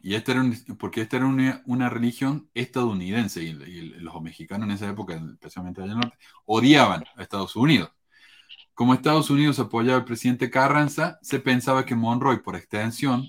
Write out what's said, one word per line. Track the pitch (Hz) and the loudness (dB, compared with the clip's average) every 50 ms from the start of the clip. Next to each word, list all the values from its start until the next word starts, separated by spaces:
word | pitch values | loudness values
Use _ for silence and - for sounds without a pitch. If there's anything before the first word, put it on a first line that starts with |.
| - | -6
y | 95 101 | -4 -4
esta | 113 110 - 123 | -2 0 0 0
era | 127 | 2
un, | 131 123 113 - - - 101 - | 2 2 0 -2 -6 -14 -12 -8
porque | - 95 - 113 | -8 -6 -4 -4
esta | 110 - - 127 | -4 -2 0 0
era | 131 | 2
una, | 135 135 131 131 131 131 - - | 2 2 2 2 0 0 -2 -4
una | 123 123 127 127 120 | -4 -2 0 0 0
religión | 120 117 117 120 120 - 135 135 147 151 - _ - | 0 0 0 0 0 0 -2 -2 -2 -2 -6 _ -8
estadounidense, | 117 123 - - 131 123 117 104 92 90 92 101 120 113 98 - 90 82 | -6 -6 -4 -2 0 0 0 0 -2 -2 -2 0 0 0 -2 -2 -6 -8
y, | 80 | -8
y | 80 71 69 85 90 87 82 80 - 82 | -8 -10 -14 -16 -16 -14 -14 -14 -14 -14
los | 85 82 - 82 | -14 -12 -12 -10
mexicanos | 80 82 - - 80 - 98 104 110 104 | -12 -12 -12 -14 -12 -8 -6 -4 -4 -2
en | 104 | -4
esa | 101 104 101 | -4 -4 -6
época, | 101 104 98 90 85 82 80 80 - | -6 -6 -8 -8 -8 -10 -10 -12 -14
especialmente | - - - - 95 90 90 90 98 | -16 -20 -16 -12 -10 -10 -10 -10 -8
allá | 95 98 107 | -8 -6 -4
en | 117 | -4
el | 120 | -4
norte, | 117 - _ _ - _ _ _ | -6 -8 _ _ -20 _ _ _
odiaban | - 110 113 117 135 151 143 123 101 92 82 80 - - | -4 -2 2 4 6 6 6 6 4 2 -2 -6 -10 -14
a | - 92 | -16 -12
Estados | - - 98 95 - - | -8 -6 -6 -6 -4 -2
Unidos. | 107 127 156 151 104 82 - _ _ _ _ _ _ - - - - _ - - - - _ _ | 0 2 4 4 2 2 -2 _ _ _ _ _ _ -20 -20 -20 -20 _ -20 -20 -20 -20 _ _
Como | - 120 123 127 | 0 2 4 4
Estados | 127 - 151 151 156 151 151 | 4 4 4 4 4 4 4
Unidos | 143 143 151 151 131 135 | 4 4 4 4 2 0
apoyaba | 120 104 - 117 117 127 127 127 | -2 -2 0 0 2 4 4 2
al | 123 | 2
presidente | - 117 110 - 123 123 120 135 120 | -2 -4 -2 0 0 0 0 0 0
Carranza, | - 131 131 139 143 147 151 139 - 156 160 170 160 - | 2 4 4 4 4 4 2 2 0 -2 -2 -2 -4 -6
se | - - 139 127 | -8 -4 -4 -2
pensaba | - 135 127 123 120 135 131 131 131 | 2 2 2 2 4 2 2 2 2
que | - 120 | 0 0
Monroy, | 117 113 113 120 123 131 135 120 107 | 0 2 2 0 2 2 2 2 0
por | - 98 90 87 | -2 -6 -10 -10
extensión, | - _ - 104 110 113 117 - 143 139 123 123 131 | -8 _ -4 -2 -2 -2 -2 -2 0 0 0 0 -2